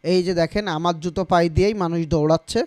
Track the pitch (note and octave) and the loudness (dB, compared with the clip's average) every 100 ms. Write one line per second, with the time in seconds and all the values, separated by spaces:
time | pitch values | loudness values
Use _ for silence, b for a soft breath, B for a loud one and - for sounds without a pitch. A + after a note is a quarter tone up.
0 | D#3 F#3 F3+ F3 E3 G#3 G#3 D#3 F3 E3+ | 0 0 0 0 -2 -2 -4 -2 -2 -2
1 | E3+ E3 F3+ F3 E3+ D#3+ G3 G#3+ F3 E3+ | -4 -6 0 2 2 2 2 0 -2 -2
2 | D#3+ D#3+ D3+ D#3+ - A3 | -2 0 2 2 0 -4